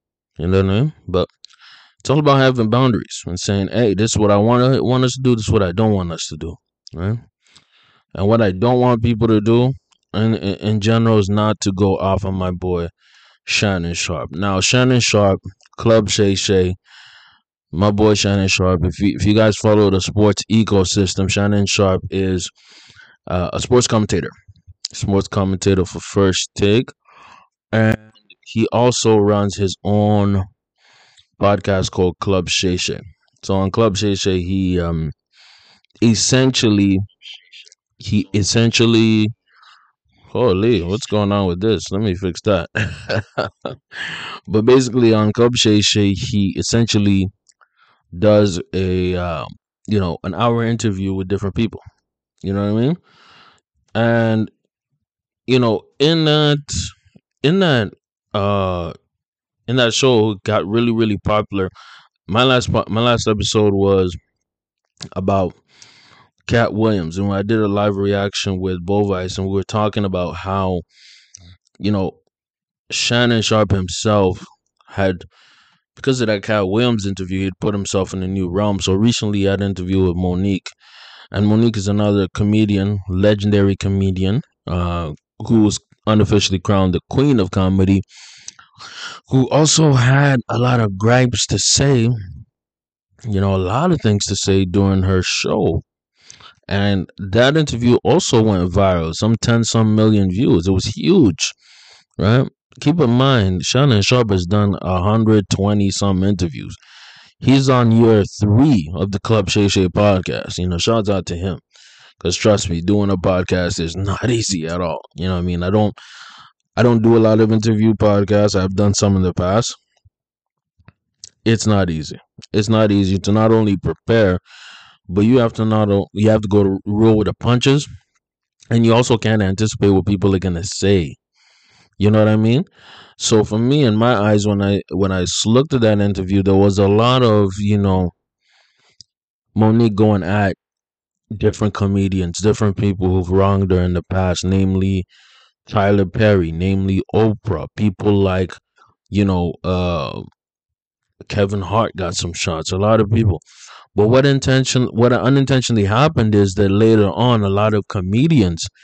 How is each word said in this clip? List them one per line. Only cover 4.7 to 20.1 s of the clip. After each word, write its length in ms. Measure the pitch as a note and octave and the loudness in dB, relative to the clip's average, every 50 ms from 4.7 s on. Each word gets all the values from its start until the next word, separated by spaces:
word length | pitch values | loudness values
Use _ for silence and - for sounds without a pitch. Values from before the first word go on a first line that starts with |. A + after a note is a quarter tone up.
| C3+ A#2 - | 2 0 0
want 200 | G#2 B2+ B2+ B2+ | 0 0 0 0
us 120 | B2+ B2 | -2 -2
to 60 | C3 | -2
do. 140 | C3 B2+ B2 | 0 0 0
This 120 | A2+ G#2 - | 0 0 -2
is 40 | |
what 120 | - A2 G2 | 0 0 0
I 80 | F2+ | -2
don't 220 | E2+ G2 A2 A2 G#2 | 0 0 0 0 0
want 180 | G2 F2+ F2 | 0 -2 -4
us 160 | E2 D#2+ - - | -8 -10 -10 -12
to 100 | - D2+ | -12 -12
do," 180 | - E2 E2+ - _ _ _ _ _ _ - | -12 -12 -12 -14 _ _ _ _ _ _ -12
right? 240 | D#2 F2 G2 A2+ A#2 - _ _ _ _ _ _ - _ _ _ _ _ _ _ _ _ _ _ | -8 -6 -6 -6 -6 -10 _ _ _ _ _ _ -20 _ _ _ _ _ _ _ _ _ _ _
And 140 | - F#2+ G2+ | -4 0 0
what 140 | A2+ A2+ | 2 2
I 100 | A2+ G2 | 2 0
don't 280 | F#2 F#2 G#2 A#2+ B2+ B2 | 0 0 0 0 2 2
want 240 | B2 B2 B2 A#2 A#2 | 2 2 0 0 0
people 240 | A#2+ A#2 G#2+ A2+ A2+ | -2 -2 0 0 2
to 140 | A2 G#2+ | 2 2
do 320 | G#2 A2 A#2 A#2+ B2 B2+ C3+ - _ _ _ _ _ _ - | 2 2 2 2 2 0 -2 -6 _ _ _ _ _ _ -6
in, 220 | F#2+ A2 A2+ A2 | -2 0 0 -2
in, 200 | - D#2+ G2 F#2 | -2 -4 -6 -6
in 240 | - - G#2 A2 G#2+ | -4 -4 -2 -2 0
general 380 | F#2+ A2 A2+ A2+ A2+ A2+ A2+ G#2+ | 0 0 0 2 2 2 2 2
is 120 | G2+ F#2 | 2 2
not 300 | G#2 G#2+ G#2+ G#2+ G#2 - | 0 0 0 0 -2 -2
to 100 | - G#2 | -4 -4
go 260 | F#2+ F#2 G#2 G2 F#2 - | -2 0 0 0 2 0
off 260 | F2 F#2+ G2 F#2+ G2+ | 0 -2 -2 -2 -2
on 100 | G2 F#2 | -4 -6
my 160 | F#2+ F#2 F#2 | -4 -4 -4
boy 380 | F2+ F2+ F#2 F#2 F2+ E2+ E2+ E2+ - _ _ _ _ _ _ _ _ _ _ | -6 -6 -4 -4 -4 -4 -4 -8 -10 _ _ _ _ _ _ _ _ _ _
Shannon 480 | - - - - G#2 G2 F#2 E2+ E2+ F2 | -6 -4 -2 0 0 0 -2 -2 -4 -6
Sharpe. 380 | - - - F2+ D2 B1 - | -6 -6 -6 -6 -8 -8 -10
Now, 280 | C2+ D#2+ G2 G2+ F#2+ F#2+ | -8 -6 -4 -2 -2 -2
Shannon 380 | F#2+ - - B2+ B2+ B2+ C3 B2 | 0 0 2 2 2 4 2 2
Sharpe, 420 | A2 - - G#2+ G#2 G2 F#2+ F2 - F#2+ - _ _ _ _ - | 2 2 2 2 2 2 2 0 -4 -12 -20 _ _ _ _ -4
Club 320 | - A#2 A2+ A2+ G#2+ G2 | 0 2 2 2 2 0
Shay 260 | - - G#2 G2+ G2 | 0 0 0 0 0
Shay, 400 | F#2 - - G2+ F#2+ F#2 F2+ F#2 - _ _ - - - - - - _ _ _ _ _ _ _ _ _ _ | -2 -2 0 0 2 0 0 -2 -6 _ _ -20 -20 -20 -20 -20 -20 _ _ _ _ _ _ _ _ _ _
my 200 | - E2 G2 G#2 | -4 0 0 0
boy 220 | G#2 G2+ G#2+ G#2+ G#2+ | 2 2 2 2 2
Shannon 340 | G#2 - G2+ G2 G2+ F#2+ F#2+ | 2 0 0 0 0 0 0
Sharpe. 380 | - - F#2 F#2 F#2 F2 D#2+ | 0 0 0 0 0 0 0
If 140 | F2+ - - | -2 -4 -2
you, 160 | G2 G2+ C#2 - | -2 -2 -2 0
if 60 | - | 0
you 80 | G2+ G#2 | 2 2
guys 240 | A2 A2 A2 G#2 - | 4 4 2 0 0
follow 320 | - A2 G#2+ G#2+ G#2 G2 | 2 2 4 4 4 4
the 120 | F#2+ F#2+ | 2 0
sports 420 | - - | -2 -4